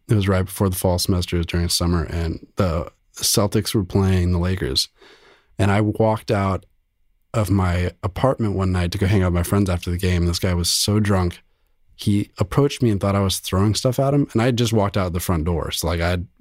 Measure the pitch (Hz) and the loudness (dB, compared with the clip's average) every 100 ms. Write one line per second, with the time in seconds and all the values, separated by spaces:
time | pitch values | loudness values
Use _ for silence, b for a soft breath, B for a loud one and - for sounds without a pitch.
0 | - 107 98 92 92 - 98 90 95 90 | -2 0 2 0 0 0 -2 0 0 0
1 | - 92 85 87 82 87 85 - 87 87 | 0 0 0 -2 -2 -2 -2 0 0 0
2 | 76 85 82 82 - - 92 80 - _ | -2 -4 -4 -6 -10 -4 -2 -2 -6 _
3 | _ - - - 101 110 - 117 92 101 | _ -6 -2 0 2 0 0 -2 0 2
4 | 95 92 87 90 90 92 65 67 - b | 2 2 2 2 0 -2 -2 -2 -4 b
5 | b b b b b - 98 101 107 107 | b b b b b -2 0 2 0 2
6 | 110 107 - 104 98 92 - _ _ _ | 2 0 -2 0 0 -2 -8 _ _ _
7 | _ _ _ 117 95 98 90 87 90 - | _ _ _ -4 0 2 2 0 -2 -4
8 | - - 127 120 107 95 95 92 87 98 | -8 0 0 0 -2 0 0 0 -2 0
9 | 95 101 92 87 85 101 95 87 - 87 | 0 2 2 0 0 0 0 -2 -4 -2
10 | 92 87 87 85 95 87 85 - - 104 | 0 2 0 0 -2 0 0 -2 0 0
11 | 101 95 87 - _ _ _ _ _ - | 2 2 0 -4 _ _ _ _ _ -6
12 | 107 101 - - 107 - 139 - 120 98 | 0 0 -2 -4 -2 2 0 2 0 2
13 | 98 98 95 - - 92 104 101 131 123 | 0 2 0 -2 -2 0 2 2 0 0
14 | 139 143 143 113 123 117 117 110 98 104 | 0 2 0 0 0 2 2 2 2 0
15 | 90 87 - 85 80 82 - - 82 85 | -2 -2 -2 0 0 -2 -4 -4 -2 0
16 | 85 90 87 _ | 0 -2 -4 _